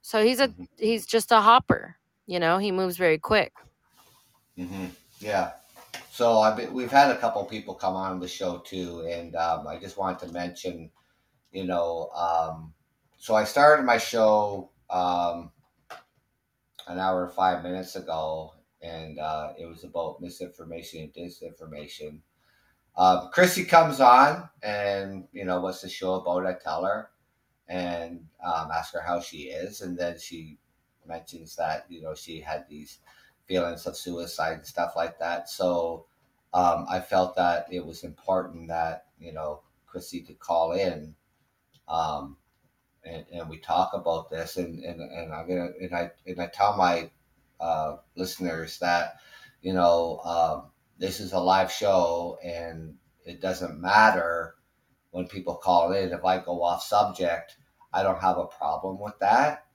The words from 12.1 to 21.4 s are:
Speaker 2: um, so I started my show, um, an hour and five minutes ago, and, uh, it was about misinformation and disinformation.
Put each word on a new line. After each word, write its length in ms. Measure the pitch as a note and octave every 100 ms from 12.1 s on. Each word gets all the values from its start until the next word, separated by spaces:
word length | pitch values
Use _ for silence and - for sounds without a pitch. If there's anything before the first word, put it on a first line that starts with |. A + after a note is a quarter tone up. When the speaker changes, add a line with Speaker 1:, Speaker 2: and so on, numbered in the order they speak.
Speaker 2:
um, 640 | D#2 E2+ E2 D#2+ D#2+ D#2+ - _ _ _ _
so 180 | - A2
I 80 |
started 400 | G#2+ - D3 D3+
my 140 | C3 A#2
show, 720 | - A#2 A2 G#2+ G#2 G2+ F#2 _ _
um, 600 | F#2 F2+ F2 F2 E2+ E2 _ _ _ _ - _ _ _ _ _ _ _ - -
an 100 | F2
hour 260 | F#2+ F#2 F2+
and 60 |
five 300 | - F#2 F2
minutes 320 | E2+ F#2 F2+
ago, 600 | F#2+ E2+ D#2+ D#2 D#2 D#2 D#2+ _ _
and, 380 | E2 E2 D#2+ D2
uh, 320 | D#2 D#2 D2+ -
it 80 | E2
was 180 | E2
about 360 | F2 E2+ D#2+ -
misinformation 840 | F2 - F2 - D#2+ E2 E2 E2
and 100 | D2+
disinformation. 1080 | D#2+ F2 E2+